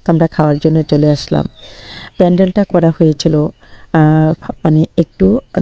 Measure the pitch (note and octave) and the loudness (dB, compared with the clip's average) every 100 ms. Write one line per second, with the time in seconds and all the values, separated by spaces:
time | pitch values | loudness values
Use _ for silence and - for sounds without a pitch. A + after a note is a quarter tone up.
0 | - E3 E3 - D3+ D3 D#3 D#3+ D3+ D3 | -2 0 0 0 -2 0 0 0 0 0
1 | D3+ D3 - D3 - - - - - - | 2 0 -2 -4 -4 -10 -20 -20 -20 -20
2 | - - F3 F3+ F#3 G3+ G3+ F3+ E3 D#3 | -10 -2 0 2 0 0 -2 0 0 2
3 | D#3+ D3+ D#3 D3+ D3+ - - - - E3 | 0 0 0 0 -2 -6 -20 -20 -4 2
4 | D3+ D#3 D#3 E3 - - D#3+ D#3 D#3+ - | 2 2 0 -2 -8 -6 0 0 0 -2
5 | E3 - F#3 A#3+ - - | -4 -2 0 0 -4 -4